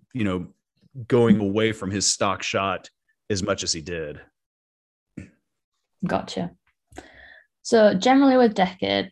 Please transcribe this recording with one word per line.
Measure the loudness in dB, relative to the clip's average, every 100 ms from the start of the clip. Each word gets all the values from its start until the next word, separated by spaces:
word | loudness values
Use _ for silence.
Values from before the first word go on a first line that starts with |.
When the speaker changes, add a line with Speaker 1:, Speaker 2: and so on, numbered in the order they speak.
| _
Speaker 1:
you | -6
know, | -4 -4 -8 _ _ _ _ -18 0
going | 2 4 4
away | 0 0 -2
from | -2 -6
his | -4 -2
stock | -2 -2 -2
shot | -4 -4 -4 -6 -10 _ _ _ -8
as | -4
much | -4 -4
as | -4
he | -8
did. | -8 -10 -10 -12 -20 _ _ _ _ _ _ _ _ -20 -20 _ _ _ _ _ _ _
Speaker 2:
Gotcha. | -4 -4 -6 -8 -8 -10 _ _ _ -20 -20 -20 -20 -20 _ _
So | 0 4 4
generally | 4 2 4 6 6
with | 4 2
Decade, | -2 -2 -2 -2 -4